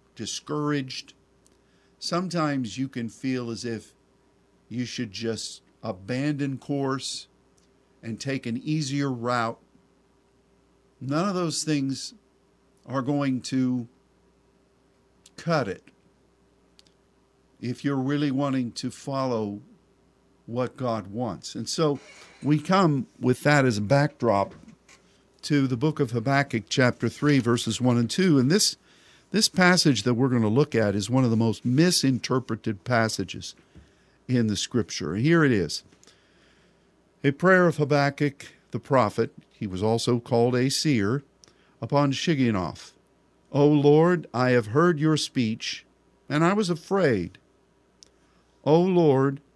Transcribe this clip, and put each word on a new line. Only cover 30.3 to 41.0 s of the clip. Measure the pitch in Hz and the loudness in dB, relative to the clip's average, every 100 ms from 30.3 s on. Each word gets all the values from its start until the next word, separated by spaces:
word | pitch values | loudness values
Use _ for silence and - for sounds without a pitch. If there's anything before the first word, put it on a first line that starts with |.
| 123 107 | 2 2
look | 120 151 | 2 2
at | 113 104 | 2 0
is | 101 101 | 0 0
one | 127 | 2
of | 127 | 2
the | 110 | 2
most | 113 101 | 0 0
misinterpreted | 123 131 175 170 135 123 - 131 - 110 113 104 | 0 2 4 2 2 0 -2 -4 -2 -6 -6 -8
passages | - 120 113 - 92 107 - - _ - - _ _ _ - | 0 2 2 -2 -6 -10 -14 -18 _ -20 -20 _ _ _ -2
in | 123 113 | 0 0
the | 98 | -2
scripture. | - 123 - - 76 95 | -2 -4 -4 -6 -6 -2
Here | 147 170 | 2 4
it | 147 | 4
is. | 107 80 - - _ - _ _ _ _ _ _ _ _ _ _ _ | 2 0 -6 -14 _ -20 _ _ _ _ _ _ _ _ _ _ _
A | 143 | -2
prayer | 139 180 185 175 | 0 4 4 4
of | 151 | 2
Habakkuk | 143 147 143 143 147 - - - _ | 0 2 0 0 -4 -4 -14 -20 _
the | 120 | -12
prophet, | - 131 104 - 117 - - | 0 2 2 0 -4 -6 -20
he | _ 107 | _ -8
was | 92 | -2
also | 110 113 - 123 | 0 0 0 -2
called | - 117 120 | 0 2 2
a | 123 131 | 2 0
seer, | - 156 120 | 0 0 0